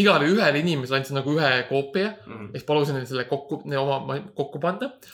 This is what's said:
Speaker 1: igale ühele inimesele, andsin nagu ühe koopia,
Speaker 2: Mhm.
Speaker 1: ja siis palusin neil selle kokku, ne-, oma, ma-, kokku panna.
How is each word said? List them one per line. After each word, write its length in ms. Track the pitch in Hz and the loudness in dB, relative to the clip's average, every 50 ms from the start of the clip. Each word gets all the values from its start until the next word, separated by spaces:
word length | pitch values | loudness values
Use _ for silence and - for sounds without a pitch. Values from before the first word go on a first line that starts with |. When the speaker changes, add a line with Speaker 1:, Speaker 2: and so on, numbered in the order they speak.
| 202 | 6
Speaker 1:
igale 240 | 208 185 151 143 | 6 6 6 4
ühele 320 | 151 185 220 202 151 143 143 | 4 4 4 4 4 2 2
inimesele, 380 | 160 180 165 139 127 123 135 135 | 2 0 0 0 0 0 0 0
andsin 160 | 135 - 143 | 0 -2 -4
nagu 160 | 139 127 139 147 | -2 0 0 2
ühe 140 | 160 156 139 127 123 123 - | 2 4 4 2 2 0 0
koopia, 400 | 139 139 139 139 - - - 214 - - - | 0 -2 -2 0 -2 -2 -2 -2 -4 -8 -14
Speaker 2:
Mhm. 220 | - 110 107 104 104 | -16 -14 -14 -14 -12
Speaker 1:
ja 80 | - - | -12 -10
siis 60 | - | -2
palusin 280 | - 151 151 143 147 143 | 0 2 2 2 2 -2
neil 100 | 135 127 | -4 -6
selle 160 | 117 131 127 123 | -4 -6 -6 -2
kokku, 380 | - 147 135 - - 156 143 - | -2 -4 -4 -2 -6 -8 -8 -6
ne-, 140 | 151 143 135 | -4 -2 0
oma, 220 | 135 143 139 135 - | 0 0 0 -2 -2
ma-, 140 | 131 135 143 - - - | -4 -6 -6 -8 -8 -6
kokku 240 | - 139 - - 147 | -6 -6 -6 -4 -4
panna. 320 | 147 175 185 202 247 277 - - - - | -2 -2 -2 -2 -6 -8 -8 -12 -20 -16